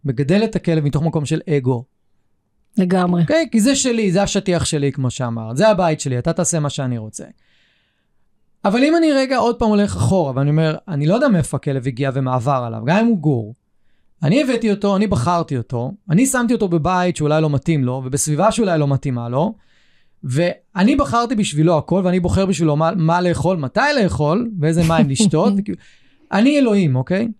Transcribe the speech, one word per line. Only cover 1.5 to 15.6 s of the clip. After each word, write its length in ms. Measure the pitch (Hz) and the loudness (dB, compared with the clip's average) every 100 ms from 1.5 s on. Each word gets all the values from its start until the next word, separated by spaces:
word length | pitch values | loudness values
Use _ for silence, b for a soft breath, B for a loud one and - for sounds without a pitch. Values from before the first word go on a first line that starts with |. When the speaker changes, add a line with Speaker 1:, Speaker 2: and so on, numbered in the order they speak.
| 147 127 123 127 _ _ _ _ _ _ _ _ - | -2 0 -2 -6 _ _ _ _ _ _ _ _ -2
Speaker 2:
לגמרי. 440 | 185 185 180 175 | 0 0 2 2
Speaker 1:
אוקיי? 260 | 165 311 294 | 2 2 2
כי 80 | 226 | 2
זה 140 | 220 269 | 2 2
שלי, 360 | 262 226 214 | 0 0 0
זה 120 | 175 | 0
השטיח 420 | 202 202 190 170 139 | 0 -2 -2 -2 0
שלי, 260 | 156 143 | -2 -2
כמו 200 | 135 127 | -2 -4
שאמרת. 460 | - 127 117 110 127 | -4 -6 -6 -6 2
זה 100 | 214 | 2
הבית 320 | 196 175 151 | 4 0 -2
שלי, 200 | 143 123 | -4 -4
אתה 140 | 139 | -2
תעשה 260 | 165 170 170 | -2 -2 -2
מה 100 | 147 | -4
שאני 280 | - 131 120 | -4 -6 -6
רוצה. 260 | 110 - - - _ _ _ _ _ _ _ _ _ _ _ _ 202 | -10 -14 -18 -20 _ _ _ _ _ _ _ _ _ _ _ _ -2
אבל 180 | 226 | 2
אם 120 | 285 339 | 2 4
אני 160 | 320 | 2
רגע 260 | 269 262 254 | 2 0 0
עוד 180 | 233 233 | 0 0
פעם 140 | 226 | 0
הולך 260 | 208 202 - | 2 0 0
אחורה, 380 | - 190 147 131 | 0 2 0 0
ואני 140 | 143 | 0
אומר, 260 | 151 160 156 - | 2 0 -2 -6
"אני 200 | 151 147 | -2 0
לא 60 | 214 | 2
יודע 120 | 285 | 2
מאיפה 300 | 185 143 139 | 2 0 -4
הכלב 300 | - 135 123 | -4 -4 -4
הגיע 240 | 123 139 | -4 -4
ומה 220 | 131 131 127 | -2 -2 -2
עבר 280 | 120 135 120 | 0 -2 -4
עליו, 140 | 113 113 | -6 0
גם 120 | 185 | 2
אם 80 | 226 | 2
הוא 120 | 214 | 0
גור. 380 | 151 127 107 120 _ _ _ _ _ _ | 0 -2 -4 -14 _ _ _ _ _ _
אני 200 | 147 240 | 0 2
הבאתי 280 | 269 233 220 | 2 0 0
אותו, 240 | 202 202 190 | 0 0 0
אני 120 | 214 | 0
בחרתי 500 | 180 120 175 165 | 0 0 -2 -2
אותו, 340 | 135 | -6